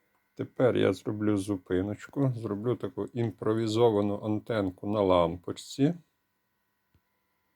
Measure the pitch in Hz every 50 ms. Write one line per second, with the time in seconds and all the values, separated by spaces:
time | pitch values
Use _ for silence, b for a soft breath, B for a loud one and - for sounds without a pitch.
0 | _ _ _ _ _ _ _ - 117 - _ - 135 117 104 101 107 104 98 -
1 | - 127 107 104 107 104 107 98 98 101 101 92 - - 95 92 95 104 107 -
2 | - - - 143 139 131 120 113 113 104 101 101 104 123 117 - - 98 - 104
3 | 104 - - 120 113 113 - - 113 107 110 110 113 110 107 113 120 117 107 101
4 | 104 104 101 104 - 107 107 104 - - 117 107 98 92 92 - - 101 104 107
5 | 101 92 90 87 85 85 82 87 - - 95 - - - - - 135 156 175 170
6 | - _ _ _ _ _ _ _ _ _ _ _ _ _ _ _ _ _ _ _
7 | _ _ _ _ _ _ _ _ _ _ _